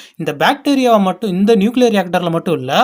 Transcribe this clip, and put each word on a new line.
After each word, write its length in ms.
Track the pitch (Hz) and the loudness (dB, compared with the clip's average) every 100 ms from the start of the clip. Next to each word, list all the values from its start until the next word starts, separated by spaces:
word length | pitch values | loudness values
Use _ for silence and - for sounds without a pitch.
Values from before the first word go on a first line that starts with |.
| - - | -20 -8
இந்த 160 | 151 | -8
பாக்டீரியாவை 680 | 143 175 285 294 269 247 220 | 0 0 0 -2 0 2 2
மட்டும், 280 | 190 180 220 | 0 -2 -4
இந்த 220 | 180 208 226 | 0 2 2
நியூக்ளியர் 400 | 208 254 240 208 | 2 2 0 0
ரியாக்டர்ல 360 | 180 180 175 | -2 -2 -2
மட்டும் 280 | 165 170 147 | -4 -2 -4
இல்ல, 140 | 127 165 | -2 0